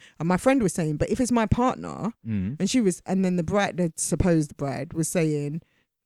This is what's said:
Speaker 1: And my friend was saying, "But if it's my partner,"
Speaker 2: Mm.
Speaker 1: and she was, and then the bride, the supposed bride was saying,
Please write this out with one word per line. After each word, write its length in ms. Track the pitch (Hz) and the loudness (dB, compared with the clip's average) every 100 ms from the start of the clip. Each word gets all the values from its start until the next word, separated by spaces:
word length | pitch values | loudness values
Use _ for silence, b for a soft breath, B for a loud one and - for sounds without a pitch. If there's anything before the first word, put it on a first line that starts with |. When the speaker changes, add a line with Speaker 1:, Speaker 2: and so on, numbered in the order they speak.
| B B | B B
Speaker 1:
And 80 | 165 | 0
my 120 | 180 | 2
friend 240 | 262 277 | 4 4
was 100 | 190 | 2
saying, 240 | - 156 151 | 0 -2 0
"But 140 | - | 0
if 100 | 208 | 0
it's 100 | 247 | 0
my 140 | 240 220 | 2 2
partner," 680 | - 254 - 87 67 190 - - | 2 2 0 -6 -6 -6 -6 -4
Speaker 2:
Mm. 300 | 110 98 143 | -2 -2 -2
Speaker 1:
and 100 | 185 | 0
she 100 | 262 | 2
was, 220 | 202 170 - | 2 0 -2
and 180 | 190 | 0
then 120 | 185 180 | 2 0
the 60 | |
bride, 320 | 160 202 202 160 | 0 0 0 0
the 160 | 175 - | -2 -2
supposed 600 | - 156 185 165 147 - | -2 2 4 4 0 -4
bride 380 | 139 127 165 | -6 -6 -6
was 120 | 160 156 | -4 -2
saying, 520 | 185 160 147 147 156 - _ _ _ | 0 0 0 -4 -8 -10 _ _ _